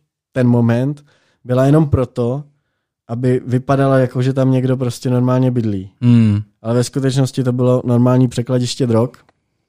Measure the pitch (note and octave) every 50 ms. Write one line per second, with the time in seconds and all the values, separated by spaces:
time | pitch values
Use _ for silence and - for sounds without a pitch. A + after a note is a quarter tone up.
0 | _ _ _ _ _ _ - C3 B2+ A#2+ A#2+ A#2+ A#2 A#2 A#2 A#2+ B2+ C#3+ D3 D3
1 | - _ _ _ _ _ _ _ _ B2 B2 B2+ C3 C#3 C#3+ D#3+ D#3+ C#3+ C#3+ C#3
2 | B2+ - - - A#2+ A#2+ C3 C#3+ C#3+ _ _ _ _ _ _ _ _ _ _ _
3 | _ - A#2 A#2+ B2+ B2+ B2+ B2+ - A#2+ A#2 B2+ B2+ - C#3 C3+ C#3 C#3 C3+ C3
4 | B2+ B2 - C3 B2 C3+ C3 C3+ C3 C3 C3 B2+ B2+ C3 C3 C3 C3 A#2+ A#2+ -
5 | - C3 B2 B2 B2 B2+ B2+ C3 C3 B2+ B2 B2 A2+ A2 G2+ F#2+ F#2+ G2+ _ -
6 | B2 A#2+ A#2+ A#2 A2+ G#2+ G#2 G#2 G#2 _ _ _ - A2+ A#2 B2 B2 - - C#3
7 | C3 C3+ B2 C#3 C3+ B2+ - - B2 B2+ B2 B2+ B2+ B2 B2 B2+ - B2 A#2+ A#2+
8 | B2 B2 B2+ B2+ B2+ A#2+ - B2+ A#2 - B2+ B2+ B2 A#2+ - - C3+ A#2+ A2+ A2
9 | A#2+ B2+ - - _ _ _ _ _ _ _ _ _